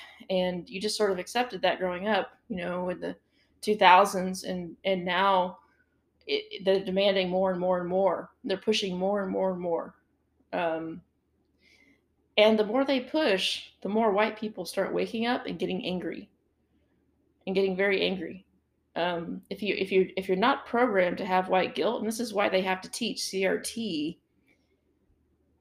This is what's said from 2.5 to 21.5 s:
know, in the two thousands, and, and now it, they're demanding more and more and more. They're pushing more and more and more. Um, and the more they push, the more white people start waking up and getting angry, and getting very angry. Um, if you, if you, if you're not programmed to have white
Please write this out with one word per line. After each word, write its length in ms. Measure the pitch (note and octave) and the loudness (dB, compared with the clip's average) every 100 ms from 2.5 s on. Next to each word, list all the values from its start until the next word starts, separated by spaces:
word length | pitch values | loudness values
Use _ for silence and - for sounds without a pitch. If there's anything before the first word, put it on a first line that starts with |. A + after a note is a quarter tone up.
| F#3 | -6
know, 320 | E3+ F3+ F3+ | -4 -4 -4
in 100 | F3+ | -6
the 180 | F3 F3+ _ _ _ - | -8 -10 _ _ _ -6
two 160 | - G#3+ | 0 6
thousands, 640 | F#3 F#3 G3+ F#3+ F#3 F#3 | 10 10 8 2 -2 -4
and, 340 | - F3+ F3 - | -6 -6 -6 -6
and 200 | F#3+ F#3+ | -2 -2
now 540 | F3+ F3+ G3 F#3 F3+ - _ _ _ _ _ _ - | 0 2 4 4 2 -4 _ _ _ _ _ _ -4
it, 380 | C#3 - - | -4 -4 -4
they're 200 | F#3+ G3 | 2 2
demanding 460 | F#3+ F#3 G3 G3 F#3 | 2 2 2 2 0
more 220 | F#3 F#3+ | 0 0
and 80 | F3+ | 0
more 180 | F3+ F3+ | 0 0
and 100 | F3 | 0
more. 420 | F#3 F#3+ E3+ F3+ _ | 2 2 0 -6 _
They're 140 | - F#3+ | -4 -2
pushing 420 | - G#3+ G3 F3+ | 0 0 0 -2
more 240 | F#3+ G3+ | 0 0
and 80 | F#3+ | -2
more 220 | G3 F#3+ | 0 0
and 80 | F3+ | -2
more. 340 | F3+ E3 - - _ _ _ _ - | -2 -4 -6 -14 _ _ _ _ -8
Um, 480 | F3+ E3+ D#3+ D#3+ E3+ - _ _ _ _ _ _ _ _ _ _ _ _ - | -2 -2 -2 -6 -10 -16 _ _ _ _ _ _ _ _ _ _ _ _ 4
and 220 | G#3+ A3 | 6 6
the 80 | G#3 | 2
more 180 | B3 | 0
they 140 | C#4 C4+ | 2 0
push, 720 | B3+ D#4 D4+ F#3+ - - - _ | 0 0 2 2 0 -6 -10 _
the 60 | F#3+ | -2
more 220 | G#3+ A3+ | 2 2
white 260 | G3 G#3+ G#3+ | 2 0 -2
people 280 | G#3+ - | -10 -8
start 280 | F3 - F#3 | -8 -4 -2
waking 340 | F3 F#3+ A3 A#3 | -2 -4 -2 -2
up 200 | C4 - | -2 -4
and 120 | E3+ | -6
getting 260 | F3+ F#3 | -4 -4
angry, 440 | - F3+ E3 - G#3 _ _ _ _ _ _ _ _ _ _ _ - | -4 -6 -6 -10 -16 _ _ _ _ _ _ _ _ _ _ _ -2
and 80 | |
getting 220 | F#3+ G3 F#3 | 0 2 2
very 260 | G3+ F#3+ | 2 2
angry. 420 | F3+ F#3+ D#3+ F#3 _ _ _ _ _ E3 | 0 -2 -8 -12 _ _ _ _ _ -4
Um, 460 | F3 E3+ E3+ F#3 - | -2 -2 -6 -10 -10
if 120 | F#3+ | -6
you, 140 | G#3 - | -4 -2
if 140 | F#3+ | 2
you, 180 | F#3+ F#3 - | 2 2 -2
if 100 | F#3+ | -2
you're 100 | F3+ | 2
not 300 | A#3+ C#4+ - | 2 0 -2
programmed 520 | A#3+ B3+ G3 F3+ - | 0 2 2 0 -2
to 60 | |
have 240 | F#3+ F#3 | 0 0
white 280 | F#3 | 2